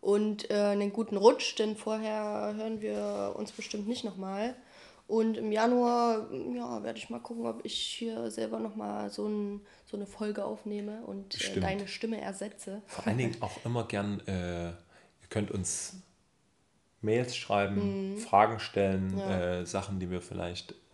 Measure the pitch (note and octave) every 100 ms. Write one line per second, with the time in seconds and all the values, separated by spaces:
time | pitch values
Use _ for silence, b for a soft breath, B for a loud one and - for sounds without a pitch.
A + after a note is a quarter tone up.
0 | - G3+ G#3+ G#3 - G#3 G#3 G3+ G3+ G3+
1 | A3 G3+ G#3 C#4+ - - A3 G#3+ - A3
2 | A3 G#3+ G#3+ G#3 G#3 G#3+ A3 A3 G#3+ G#3
3 | G#3 G3+ G3+ - G#3+ - G#3 G#3 G#3 B3+
4 | A3+ F#3 F#3+ G3 A3+ B3+ B B B B
5 | _ A3+ A3+ A3 A3 G#3+ A3+ B3 A#3+ A#3+
6 | A#3+ A3 A3 C3+ - B3 A#3+ A#3 G#3 A3
7 | - A#2 - A#3 A#3 A2 - - - -
8 | A#3 A3 A#3 G#3+ A3+ A3+ A3 G#3 G#3 G#3
9 | G3+ G3+ G#3 G#3+ G3+ G3+ B B - G3+
10 | G3 - G#3+ G#3 G3+ G#3+ - G#3 G#3 G#3+
11 | A#3 G3 G3 - G3 F#3+ F#3 G3 G3 -
12 | A3+ A3 - F#3+ G#3 - - G3 - -
13 | - A#2+ A#2+ - G#2+ - A#2 A#2+ A2+ G#2
14 | G#2 G2+ - F#2+ F2 F2 E2+ E2 - -
15 | - _ - A2 G#2 G2+ F#2 - - F#3+
16 | - _ _ _ _ _ _ _ _ _
17 | G#2+ A2+ B2 - - G2+ G2+ G2+ G2+ G2
18 | F#3+ G3+ - G2 G#2+ A2 - - G2 F#2+
19 | F#2+ G2 F#2+ F#2+ F2+ F2+ F2 G2 F#2+ G2
20 | F2+ F2+ F2 F#2 F2 F#2 - - _